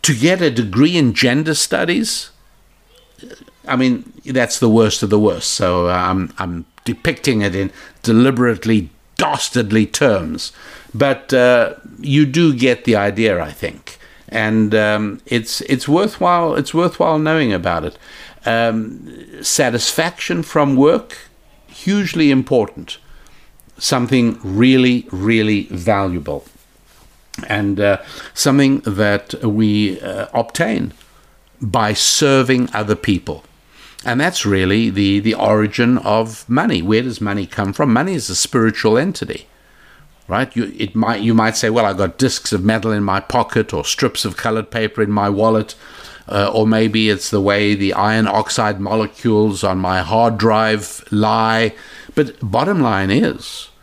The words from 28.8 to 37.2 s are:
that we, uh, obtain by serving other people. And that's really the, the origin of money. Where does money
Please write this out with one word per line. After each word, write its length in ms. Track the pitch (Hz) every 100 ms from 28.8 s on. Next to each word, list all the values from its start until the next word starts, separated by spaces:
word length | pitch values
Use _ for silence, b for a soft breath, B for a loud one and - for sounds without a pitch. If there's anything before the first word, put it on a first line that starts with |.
that 520 | - 98 104 101 - -
we, 560 | 117 104 107 104 104 92
uh, 280 | 95 98 104
obtain 600 | 123 - - 170 220 85 - b b b b _ _
by 340 | 107 117 107
serving 760 | 104 - - 147 135 127 127 123
other 220 | 107 104 107
people. 480 | - 92 - 76 _ _ B B B B -
And 160 | 123
that's 240 | 165 - 101
really 460 | 95 92 104 113
the, 280 | 95 101 101
the 120 | 107
origin 640 | 107 107 107 104 - 120 123
of 500 | - 107 113 110 -
money. 360 | 127 214 107
Where 180 | 87 110
does 180 | 127
money 280 | 110